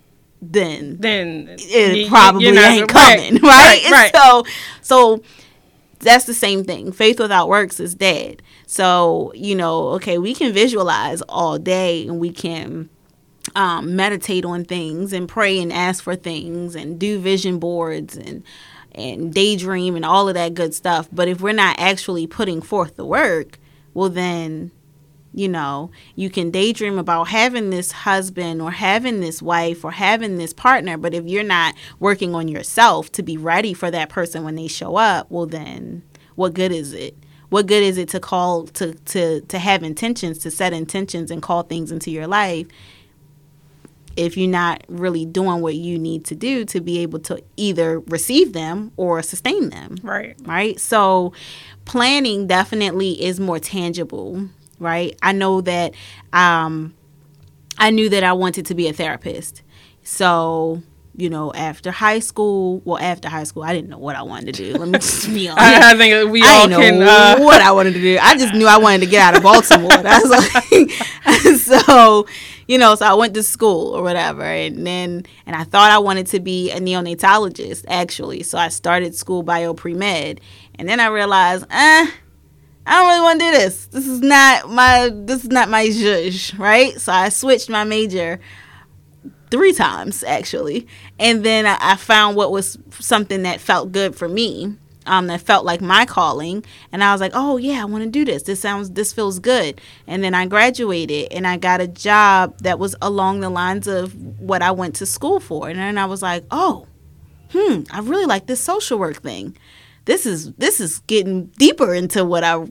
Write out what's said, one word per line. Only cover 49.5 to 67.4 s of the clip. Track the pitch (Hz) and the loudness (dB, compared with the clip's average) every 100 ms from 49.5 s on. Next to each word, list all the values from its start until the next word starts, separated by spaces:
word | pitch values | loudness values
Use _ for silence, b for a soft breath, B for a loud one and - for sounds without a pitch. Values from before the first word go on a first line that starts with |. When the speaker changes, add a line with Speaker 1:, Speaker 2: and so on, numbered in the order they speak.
| 392 208 | -4 -6
Speaker 1:
them? | 90 - 180 | -8 -18 -16
Speaker 2:
Right. | 208 196 214 - | -10 -10 -12 -18
Speaker 1:
Right? | 170 170 214 202 | -8 -6 -6 -6
So | - 220 190 185 180 b b b b b - | -2 0 2 2 -2 b b b b b -8
planning | 247 247 285 254 202 190 | -2 0 0 -2 -4 -2
definitely | 185 196 220 202 180 190 - | 0 0 -2 -4 -2 -4 -4
is | 180 180 | -6 -6
more | 190 165 | -6 -6
tangible, | - 196 170 175 165 - 95 185 190 _ _ - | -8 -8 -8 -8 -10 -10 -12 -12 -14 _ _ -12
right? | 170 170 175 - | -8 -6 -6 -4
I | 180 | -4
know | 196 190 190 | -2 -2 -2
that, | 180 175 165 151 b b b | -2 -4 -6 -8 b b b
um, | 175 180 165 160 160 156 _ _ _ _ _ _ _ - - | 2 2 2 -2 -6 -10 _ _ _ _ _ _ _ -14 -2
I | 214 | 2
knew | 220 220 | 2 2
that | 196 | 2
I | 185 | 0
wanted | 185 185 170 160 | 0 -2 -4 -8
to | 175 | -4
be | 165 | -4
a | |
therapist. | 156 160 151 - - - - _ - _ _ | -4 -8 -8 -12 -12 -14 -20 _ -20 _ _
So, | - - 185 170 165 165 160 165 165 _ _ - | -12 -2 0 0 -2 -4 -4 -6 -12 _ _ -8
you | 175 | -8
know, | 160 151 | -6 -8
after | - 156 156 180 | -8 -10 -10 -12
high | 175 214 226 | -2 -2 -2
school, | 220 - 208 196 185 185 180 | -6 -4 -2 -2 -2 -4 -6
well, | 170 | -6
after | 180 175 160 | -6 -8 -10
high | 156 | -10
school, | 151 - | -12 -10
I | 156 | -6
didn't | 175 156 | -6 -8
know | 160 | -14
what | 139 135 | -12 -12
I | |
wanted | 120 110 120 123 | -12 -14 -12 -12
to | 95 | -6
do. | 147 | -6
Let | 170 | -2
me | 208 | -2
just | - - - | -2 -4 -4
be | 214 180 | -4 -2
Speaker 2:
<laughs> | |
I, | |
Speaker 1:
honest. | 156 233 226 | 6 8 10
Speaker 2:
I | 233 226 | 10 10
think | 226 214 214 | 6 6 2
we | 226 | 6
Speaker 1:
I | 247 214 | 8 8
Speaker 2:
all | 202 | 8
Speaker 1:
didn't | 175 - 180 | 6 6 6
know | 196 | 8
Speaker 2:
can, | 208 208 | 8 8
uh, | 202 | 8